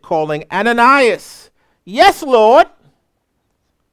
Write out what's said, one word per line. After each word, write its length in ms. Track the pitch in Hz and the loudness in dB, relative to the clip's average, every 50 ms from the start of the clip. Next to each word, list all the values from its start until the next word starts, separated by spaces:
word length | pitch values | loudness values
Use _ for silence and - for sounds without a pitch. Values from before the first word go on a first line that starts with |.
calling, 440 | _ - 180 160 156 156 151 151 156 _ | _ -6 -6 -4 -4 -6 -8 -10 -10 _
"Ananias." 1000 | - 185 208 233 240 233 233 262 277 277 262 226 185 - - - - - - _ _ _ _ _ _ _ _ | -8 -6 -4 -4 -2 0 0 0 2 2 0 -2 -2 -6 -12 -20 -20 -20 -20 _ _ _ _ _ _ _ _
"Yes, 380 | 175 190 262 349 403 339 - | -12 -2 2 2 2 2 -2
Lord." 460 | 320 277 254 220 214 214 247 311 349 - _ _ _ _ _ _ _ _ _ _ _ _ _ _ _ _ _ _ _ _ _ _ _ _ | -4 -2 0 2 4 4 4 2 2 0 _ _ _ _ _ _ _ _ _ _ _ _ _ _ _ _ _ _ _ _ _ _ _ _